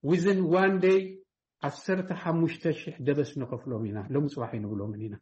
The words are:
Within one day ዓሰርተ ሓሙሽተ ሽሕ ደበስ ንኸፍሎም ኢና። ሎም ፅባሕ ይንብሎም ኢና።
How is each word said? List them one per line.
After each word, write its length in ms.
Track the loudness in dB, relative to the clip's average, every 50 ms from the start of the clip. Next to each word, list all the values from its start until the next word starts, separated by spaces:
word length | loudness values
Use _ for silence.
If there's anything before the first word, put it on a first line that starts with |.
| 2
Within 360 | 2 2 4 4 2 2 4 4 4
one 240 | 4 6 6 4 4 4
day 200 | 6 6 6 6 4 0 -12 -16 -20 _ _ _ _ _ _ _
ዓሰርተ 480 | -6 -6 -6 -6 -2 -2 -2 -2 -2 -6 -6
ሓሙሽተ 500 | -4 -2 0 2 2 2 2 0 -2 -2 -2
ሽሕ 240 | -2 -2 -6 -12 -12 -4
ደበስ 320 | -2 0 2 2 0 -2 -2
ንኸፍሎም 480 | -8 -6 -6 -8 -10 -8 -6 -6 -4 -4
ኢና። 140 | -4 -6 -6 -6
ሎም 200 | -4 -2 -2 -2 -2
ፅባሕ 220 | -4 -6 -8 -6
ይንብሎም 400 | -6 -6 -6 -6 -6 -6 -6 -6 -6
ኢና። 200 | -8 -8 -10 -10 -12